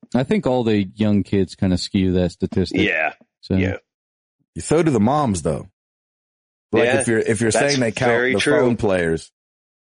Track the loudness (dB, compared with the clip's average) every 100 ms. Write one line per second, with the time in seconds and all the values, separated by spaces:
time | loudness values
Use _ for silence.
0 | -6 -4 0 0 0 0 2 0 -2 -2
1 | 0 2 0 0 -2 -2 -2 0 -2 0
2 | 0 2 0 -2 -4 -2 -2 0 -2 0
3 | -4 -6 _ _ -4 -2 0 -4 -12 _
4 | _ _ _ _ _ -14 0 2 2 2
5 | 2 2 0 -2 -4 -6 -8 _ _ _
6 | _ _ _ _ _ _ _ 0 2 2
7 | 0 0 0 0 0 2 2 0 -2 0
8 | 0 0 0 0 0 2 2 0 0 0
9 | 0 -2 -6 _ _ _ _ _